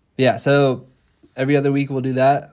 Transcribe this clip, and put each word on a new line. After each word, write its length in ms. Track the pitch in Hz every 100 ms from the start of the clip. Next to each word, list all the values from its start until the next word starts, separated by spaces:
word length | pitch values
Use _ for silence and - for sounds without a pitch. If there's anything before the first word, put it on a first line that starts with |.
| _ -
yeah, 180 | 127 131
so 500 | 139 143 135 123 - _ _ _ _
every 220 | - 135 143
other 160 | 143
week 160 | 139 135
we'll 140 | 135
do 120 | 131
that. 380 | 127 131 147 -